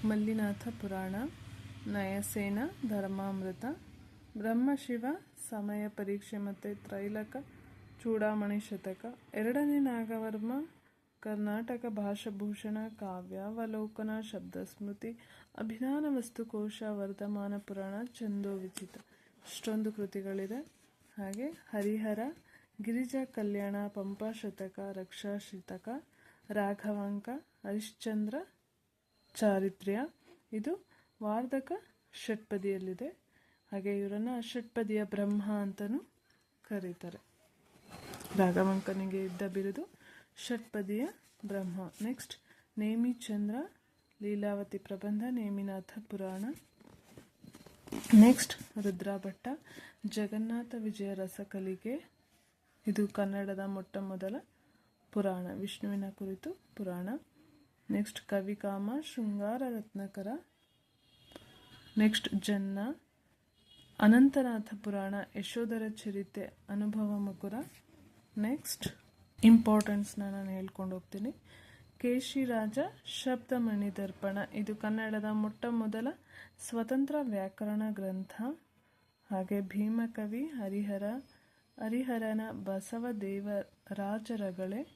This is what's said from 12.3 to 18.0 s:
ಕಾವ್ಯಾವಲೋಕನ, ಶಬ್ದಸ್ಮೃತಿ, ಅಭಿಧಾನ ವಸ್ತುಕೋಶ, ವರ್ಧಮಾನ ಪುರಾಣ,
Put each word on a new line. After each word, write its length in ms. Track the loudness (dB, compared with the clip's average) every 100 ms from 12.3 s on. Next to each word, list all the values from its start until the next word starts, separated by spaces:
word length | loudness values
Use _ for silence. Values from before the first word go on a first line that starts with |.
| -4 -4 -4 -4 -4 -4 -6
ಕಾವ್ಯಾವಲೋಕನ, 1200 | -8 -8 -8 -8 -6 -4 -4 -2 -4 -4 -4 -4
ಶಬ್ದಸ್ಮೃತಿ, 960 | -6 -8 -8 -8 -10 -8 -8 -6 -8 -10 -16 -20 -18 -8
ಅಭಿಧಾನ 460 | -6 -2 0 0 2
ವಸ್ತುಕೋಶ, 760 | 0 -2 -8 -6 -4 -4 -4 -4
ವರ್ಧಮಾನ 680 | -2 -4 -4 -4 -2 -2 -4
ಪುರಾಣ, 480 | -6 -8 -6 -6